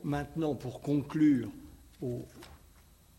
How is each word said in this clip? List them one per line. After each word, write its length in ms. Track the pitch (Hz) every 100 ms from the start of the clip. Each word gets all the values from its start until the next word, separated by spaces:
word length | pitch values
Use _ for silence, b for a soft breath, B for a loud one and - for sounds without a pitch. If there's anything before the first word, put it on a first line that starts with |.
maintenant, 500 | 151 143 143 165 156
pour 280 | 135 127 -
conclure, 680 | - 143 131 156 156 131 110 - - - - -
aux 240 | 127 123 - - - - - - - - -